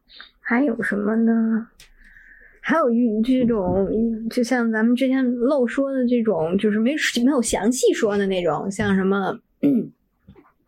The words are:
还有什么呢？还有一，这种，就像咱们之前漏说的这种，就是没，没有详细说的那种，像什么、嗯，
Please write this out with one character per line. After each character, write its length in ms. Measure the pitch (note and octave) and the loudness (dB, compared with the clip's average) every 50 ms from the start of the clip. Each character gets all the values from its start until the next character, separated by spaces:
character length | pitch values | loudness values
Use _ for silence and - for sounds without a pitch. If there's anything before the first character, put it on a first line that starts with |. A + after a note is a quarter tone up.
| _ _ - - - - _ _ | _ _ -20 -20 -20 -20 _ _
还 240 | - - A#3 B3 C#4+ | -6 -2 -2 0 0
有 180 | D4+ A3+ A#3+ | 0 -2 -4
什 140 | - - G3 | -4 -4 -4
么 200 | G3+ G#3 G#3 A3+ A3+ | -2 -2 -2 0 2
呢？ 500 | A3+ A3+ A3+ A3+ A3+ A3 A3+ A3 A3+ - _ - - - - - - - - - - - - - - - - _ - | 2 2 2 2 2 0 0 -2 -4 -6 _ -20 -20 -20 -20 -20 -20 -20 -20 -20 -20 -20 -20 -20 -20 -20 -20 _ -4
还 120 | - D4 E4 | -2 0 2
有 120 | D#4 A#3+ | 2 2
一， 320 | A3+ A#3 B3 A3+ G#3 A3 | 2 2 2 2 2 0
这 220 | A3 C4 B3+ B3+ B3 | 0 2 2 2 2
种， 440 | A3+ A#3 G#3 F3+ F3+ F3+ G3 G3 - - A3 A#3 A#3 A3+ A3 A3+ A3+ | 2 0 0 0 0 0 0 0 0 0 0 0 -2 -2 -4 -6 -4
就 120 | - B3 | -2 -2
像 300 | A#3+ A#3 C4 B3 A#3 A3+ | -2 0 0 0 0 0
咱 140 | A3 G#3+ A3 | 0 2 2
们 100 | A#3 B3 | 2 2
之 140 | B3 C4+ B3+ | 2 2 0
前 260 | C4 C4 C4 B3 B3+ | 0 0 0 0 0
漏 320 | A#3+ A#3 C4+ D4+ C#4 B3 A#3 | 0 0 0 2 2 0 0
说 240 | - C#4 C#4 C4+ | 0 -2 -2 -2
的 160 | C4+ C4 B3 A#3+ | 0 -2 0 0
这 160 | B3 A#3+ A3 | 2 0 2
种， 340 | A3 F#3 E3 D#3 E3 F#3 G3 | 0 0 0 0 0 0 0
就 140 | - G#3+ | 0 0
是 80 | G3+ G#3+ | 0 2
没， 160 | A3 B3+ D#4 D4 - - - A#3+ A#3+ | 0 0 0 -2 -2 -2 -2 0 0
没 40 | C4+ | 2
有 120 | D#4 B3+ | 2 0
详 280 | A3+ - - E3 F#3 A#3 | 0 -2 -2 -2 0 -2
细 220 | B3+ - A#4+ A4 | 0 2 2 0
说 260 | D4 - A#3 G3+ G#3 G3+ | 2 2 0 0 0 0
的 80 | G3 F#3+ | 0 0
那 140 | F#3+ F3+ | -2 0
种， 300 | F3 D#3+ D3 D#3 - G3 | 0 0 -2 -2 -4 -6
像 240 | G3 - G#3+ G3+ F#3+ | -4 -4 0 0 2
什 80 | F#3+ F#3+ | 2 2
么、 340 | F#3+ G3 G3+ F#3+ F3+ - - _ _ _ - | 2 0 0 -2 -4 -6 -8 _ _ _ -2
嗯， 300 | - C#4+ C4+ G#3+ E3 - - _ _ _ _ _ _ - - - - _ _ _ _ | 0 2 2 2 0 -4 -10 _ _ _ _ _ _ -20 -20 -20 -20 _ _ _ _